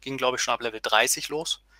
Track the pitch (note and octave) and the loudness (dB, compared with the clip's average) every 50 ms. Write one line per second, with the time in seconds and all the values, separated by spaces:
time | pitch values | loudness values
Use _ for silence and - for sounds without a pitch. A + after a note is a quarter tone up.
0 | - C3+ C3+ B2+ C3 B2+ B2+ B2 - - A#2+ - A#2 A2+ A2 A2 - - A2 G#2+ | -10 -8 -4 0 0 0 2 0 0 0 0 0 -2 -4 -4 -4 0 2 4 4
1 | A#2+ B2+ - D#3 - - D3 D3+ E3 - - - _ _ _ | 4 4 2 -2 -4 -4 -6 -4 -4 -4 -6 -8 _ _ _